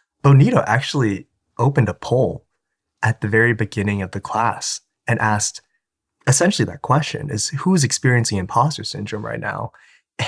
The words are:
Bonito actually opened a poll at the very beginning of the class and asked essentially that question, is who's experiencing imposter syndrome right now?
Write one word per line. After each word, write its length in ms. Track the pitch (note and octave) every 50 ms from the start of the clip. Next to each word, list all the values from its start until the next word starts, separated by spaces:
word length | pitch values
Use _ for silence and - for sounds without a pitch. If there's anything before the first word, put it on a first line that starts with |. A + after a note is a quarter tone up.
| _ _ _ _ -
Bonito 400 | C#3 C#3+ C3+ D3 A#3+ B3 - -
actually 600 | - A2 B2 C#3 - - D3 B2 G#2+ G2 F#2+ - _ _ _ _ _ _ -
opened 300 | A#2+ C#3 C#3 C#3+ A2+ G2+
a 40 | -
poll 540 | - - - - B2+ B2+ F2+ E2 - _ _ _ _ _ _ _ _ _ _ _ - -
at 180 | A2 G#2+ -
the 60 | -
very 260 | G#2 G#2+ A2+ A2+ A#2+ A#2
beginning 480 | A2 A2+ G2+ - A2 G2 G#2 G2+ G2+
of 100 | F#2+ F2+
the 80 | - G2
class 640 | - - - G#2+ A2+ A2+ - - - - - - _ _ _ _ -
and 120 | - A#2 -
asked 420 | A2+ A2 G#2+ G#2 - - - - _ _ _ _ _ _ _ _ _ _ _ _ -
essentially 400 | - B2+ - E3+ F#3 G#3 - A2
that 160 | F2+ F2 -
question, 480 | - - B2+ D3 D3+ - - A2+ - D3
is 200 | - A2 - -
who's 340 | - C#3 - F#3 F#3+ F3 C3+
experiencing 540 | A#2 - - - C3 B2 A#2+ A2+ - G#2
imposter 460 | G2 F#2 F#2+ - A#2 C3 D#3 D3+ - -
syndrome 420 | - - - G#2 G2+ G#2+ G#2+ A2
right 140 | A2 A2+ -
now? 320 | A2 G#2+ G2+ G2+ A2 A2+ _ - _ _ _ _ _ _ _ - A#2+